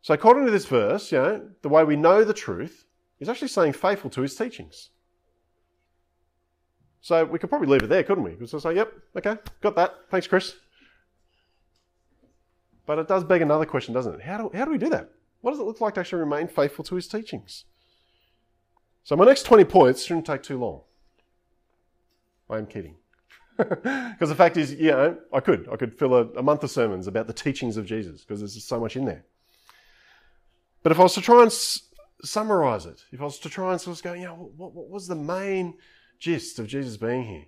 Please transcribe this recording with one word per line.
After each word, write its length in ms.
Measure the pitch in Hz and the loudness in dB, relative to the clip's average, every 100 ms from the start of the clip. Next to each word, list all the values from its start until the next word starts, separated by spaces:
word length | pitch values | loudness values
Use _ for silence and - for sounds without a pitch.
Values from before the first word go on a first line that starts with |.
So 100 | - | 0
according 320 | 151 220 254 262 | 4 6 6 4
to 60 | |
this 140 | 208 - | 0 2
verse, 460 | 123 101 190 - | 2 2 -2 -2
you 60 | 143 | 0
know, 320 | 143 214 - _ | 0 -2 -10 _
the 40 | 151 | 2
way 160 | 151 | 4
we 140 | 160 147 | 4 4
know 260 | 165 202 | 6 6
the 100 | 220 | 4
truth 520 | 208 - 90 151 - _ _ _ _ | -2 -6 -10 -10 -16 _ _ _ _
is 80 | 156 | -10
actually 220 | 254 269 | -8 -6
staying 240 | - 160 | 0 0
faithful 360 | 139 190 202 - | 0 -2 -2 -6
to 100 | - | -6
his 160 | 139 - | -6 -6
teachings. 520 | 240 - 78 - - _ _ _ _ _ _ _ _ _ _ _ _ _ _ _ _ _ _ _ _ _ | -10 -10 -20 -20 -20 _ _ _ _ _ _ _ _ _ _ _ _ _ _ _ _ _ _ _ _ _
So 240 | - 165 160 | 0 0 2
we 140 | 160 | -2
could 100 | 170 | -4
probably 180 | 294 190 | -2 4
leave 160 | 269 | 4
it 40 | 110 | 4
there, 160 | 180 | 0
couldn't 200 | - 196 | 2 -2
we? 120 | 98 87 | -2 -10
We'll 120 | 117 | -12
just 160 | 151 | -8
say, 120 | 165 175 | -4 -2
"Yep, 180 | 220 - _ 190 | -4 -8 _ -8
okay, 200 | 202 220 - - | -6 -6 -12 -4
got 160 | 208 208 | -2 2
that. 200 | 180 - _ | 0 -2 _
Thanks, 160 | 185 - | -6 0
Chris." 300 | 185 - - _ _ _ _ _ _ _ _ _ _ _ _ _ _ _ _ _ _ _ _ _ _ - | 0 0 -16 _ _ _ _ _ _ _ _ _ _ _ _ _ _ _ _ _ _ _ _ _ _ -4
But 140 | 151 | -4
it 80 | 160 | 0
does 160 | 190 165 | -2 2
beg 160 | 180 | 2
another 240 | 151 151 156 | 4 2 2
question, 280 | 135 - | -4 -4
doesn't 200 | 120 117 | -4 -4
it? 80 | - | -8
How 160 | 151 208 | -12 -10
do, 200 | 220 185 | -8 -6
how 60 | |
do 80 | 285 | -4
we 60 | 277 | -2
do 100 | 269 | -2
that? 180 | - - _ _ _ | -2 -6 _ _ _
What 100 | 240 | -6
does 80 | 294 | -4
it 60 | 214 | -8
look 160 | 226 | -4
like 140 | 220 202 | -4 -4
to 40 | |
actually 220 | 175 180 | -6 -4
remain 260 | 151 147 165 | -2 -4 -4
faithful 380 | - 143 - 147 | -2 -2 -2 -8
to 100 | 180 | -8
his 140 | - | -8
teachings? 560 | 220 220 123 - - _ _ _ _ _ _ _ _ _ _ _ _ _ _ | -12 -10 -14 -16 -20 _ _ _ _ _ _ _ _ _ _ _ _ _ _
So 140 | - 190 | -4 6
my 80 | 220 | 6
next 180 | 269 | 6
twenty 220 | - 220 185 | 8 8 8
points 400 | 190 131 131 - | 8 6 4 -2
shouldn't 200 | 165 160 | -4 -4
take 160 | 139 | -8
too 160 | - 135 | -6 -6
long. 260 | 113 73 _ _ _ _ _ _ _ _ _ _ _ _ _ _ _ _ _ | -6 -8 _ _ _ _ _ _ _ _ _ _ _ _ _ _ _ _ _
I 100 | 110 | -10
am 60 | 107 | -8
kidding. 300 | 113 80 80 _ _ _ | -12 -14 -18 _ _ _
<laughs> 280 | - _ - | -20 _ -4
'Cause 720 | - 170 254 269 247 208 160 | -4 -2 -4 -6 -8 -4 -4
the 60 | 147 | 4
fact 200 | 170 170 | 4 4
is, 180 | 143 | -4
you 180 | 143 156 | 0 2
know, 260 | 131 143 - - | 4 2 -2 -6
I 80 | 135 | -4
could. 260 | - 160 - | 0 -2 -2
I 60 | 110 | -8
could 240 | 120 - | -8 -2
fill 160 | 139 123 | 2 2
a, 120 | 113 117 | 2 -2
a 60 | |
month 200 | 131 151 | -2 0
of 80 | 143 | -2
sermons 360 | - 113 92 92 | -2 -2 -4 -6
about 200 | 104 113 | -6 -6
the 60 | |
teachings 420 | - 147 135 123 107 | -6 -6 -4 -6 -8
of 100 | 98 | -6
Jesus, 380 | 110 92 76 | -8 -8 -16
'cause 160 | _ 104 | _ -12
there's 160 | 104 104 | -10 -14
just 140 | - | -8
so 100 | 120 | -6
much 160 | 113 127 | -6 -6
in 80 | |
there. 220 | 131 - _ _ _ _ _ _ _ _ _ _ _ _ _ _ _ _ | -6 -8 _ _ _ _ _ _ _ _ _ _ _ _ _ _ _ _
But 80 | 156 | 0
if 60 | 160 | 6
I 20 | |
was 120 | 185 190 | 6 6
to 60 | |
try 200 | 185 240 | 6 8
and 60 | 226 | 8
s-, 300 | - - - _ _ _ _ | 4 -6 -8 _ _ _ _
summarize 600 | - 214 214 196 139 107 85 | -8 -6 0 2 2 0 -8
it, 180 | 73 _ | -20 _
if 80 | 127 | -12
I 60 | 147 | -12
was 140 | 139 | -12
to 100 | 160 | -14
try 240 | - 185 | -8 -4
and 80 | 180 | -4
sort 160 | 185 170 | -6 -12
of 60 | |
go, 100 | 175 | -12
you 100 | 175 | -12
know, 280 | 180 170 175 151 | -14 -16 -20 -20
what, 180 | 180 | -20
what 160 | 175 143 | -18 -16
was 180 | 196 180 | -16 -10
the 80 | 170 | -8
main 580 | 147 185 196 190 180 165 _ _ _ _ | -6 -6 -4 -4 -4 -10 _ _ _ _
gist 420 | 170 156 - - | -4 -4 -6 -12
of 80 | 107 | -8
Jesus 280 | 139 131 104 | -8 -8 -8
being 280 | 110 127 | -4 -4
here? 220 | 113 82 | -6 -14